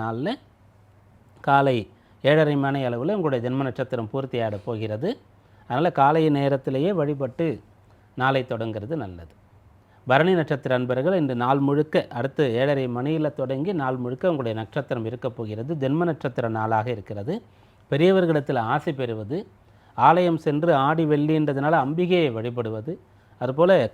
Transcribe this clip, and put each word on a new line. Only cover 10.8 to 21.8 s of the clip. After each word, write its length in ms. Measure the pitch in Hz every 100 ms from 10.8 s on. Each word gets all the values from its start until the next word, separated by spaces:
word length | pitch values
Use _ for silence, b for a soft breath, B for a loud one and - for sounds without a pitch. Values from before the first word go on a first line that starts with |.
| 123 127 151 190
இன்று 160 | 139 120
நாள் 180 | 123 139 139
முழுக்க, 360 | 143 151 180 - 123
அடுத்து 280 | 135 - 139 117
ஏழரை 260 | 139 139 127 120
மணியில 320 | 139 160 151 139
தொடங்கி 340 | 131 135 170 175
நாள் 160 | 131 131
முழுக்க 280 | 123 131 185
உங்களுடைய 220 | 151 117 110
நட்சத்திரம் 460 | 110 147 131 123 110
இருக்கப் 260 | 123 127 113
போகிறது. 340 | 110 107 131 165
ஜென்ம 260 | 135 156 175
நட்சத்திர 380 | 151 139 123 117 110
நாளாக 300 | 110 110 113
இருக்கிறது. 400 | 110 98 104 110 220 b b b b -
பெரியவர்களிடத்தில் 720 | 139 175 190 175 151 135 131 113
ஆசை 180 | 143 175 135
பெறுவது, 380 | 120 110 104 165 - _ b b b -
ஆலயம் 420 | 131 170 175 160 156
சென்று 260 | 147 170 143
ஆடி 220 | 139 160 156
வெள்ளின்றதுனால 600 | 147 151 156 151 139 147 165